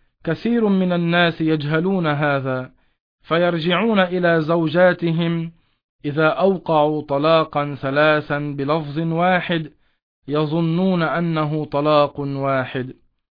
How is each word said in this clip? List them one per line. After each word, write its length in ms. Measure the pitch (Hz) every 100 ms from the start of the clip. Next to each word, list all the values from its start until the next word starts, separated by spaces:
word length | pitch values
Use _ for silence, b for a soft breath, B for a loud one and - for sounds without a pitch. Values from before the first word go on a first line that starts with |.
| _ _
كثير 440 | - 160 226 233 208
من 240 | 190 180
الناس 480 | 175 170 175 170 165
يجهلون 680 | 156 156 143 160 185 190 160
هذا، 640 | 143 147 139 131 127 131 _ _ _ _ _
فيرجعون 800 | - 160 175 170 165 175 226 208
إلى 400 | 180 180 175 165
زوجاتهم 1120 | 156 170 160 170 180 175 170 165 170 170 165 - _ _ _ _
إذا 240 | 147 143 156
أوقعوا 760 | 135 190 190 - 156 151 151
طلاقاً 720 | 147 139 156 160 151 147 143
ثلاثاً 640 | 135 135 143 156 151 151 147
بلفظ 600 | 147 143 139 160 147 143
واحد 760 | 165 165 180 185 - 170 151 - _ _ _ _ -
يظنون 760 | 147 151 165 165 165 190 175
أنه 640 | 160 165 170 160 151 156
طلاق 560 | 151 143 151 147 143 147
واحد، 760 | 139 139 135 135 123 135 127 - _ _ _